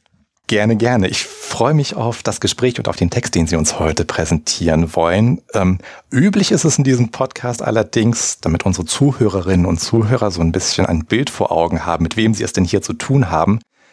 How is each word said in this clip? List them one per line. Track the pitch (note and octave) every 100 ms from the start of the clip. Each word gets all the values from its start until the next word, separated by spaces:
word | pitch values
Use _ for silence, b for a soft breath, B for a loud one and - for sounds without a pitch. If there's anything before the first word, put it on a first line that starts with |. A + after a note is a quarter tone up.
| _ _ _ _ -
Gerne, | G#2 G#2+ A2
gerne. | A#2 B2 F#2
Ich | - -
freue | - - - B2
mich | D3+ C#3
auf | - A#2 A#2
das | - G2+
Gespräch | - - B2 A#2+
und | -
auf | -
den | F2
Text, | - -
den | E2+ D#2+
Sie | E2
uns | D2+ -
heute | D#2+ D#2+ E2
präsentieren | - E2 E2 - - E2+ D#2+ E2 -
wollen. | E2 F#2 A#2 - -
Ähm, | G#2 F#2 F#2 B B -
üblich | B2+ G3 G3 F#3+
ist | G#3
es | D#3+ -
in |
diesem | C3+ B2+ A#2
Podcast | - C3 - B2 A#2+
allerdings, | - A2 G#2+ A#2+ A2+ A#2 - -
damit | - D#2+
unsere | G2 F2+ E2+
Zuhörerinnen | - C#3 - A2 F#2+ F2+ F#2 F2+
und | F2
Zuhörer | - A#2 G#2+ B2 G#2+
so | E2+
ein | E2
bisschen | F2+ - - F#2+
ein | E2
Bild | D#2+ A2 C#3+
vor | - -
Augen | E2 E2+ E2
haben, | F2 E2
mit | E2+ -
wem | A2
sie | G#2
es | G2+
denn | -
hier | F2+ G2+
zu | -
tun | E2+ - C3+ G#2
haben, | D#2+ E2+ A2 b b b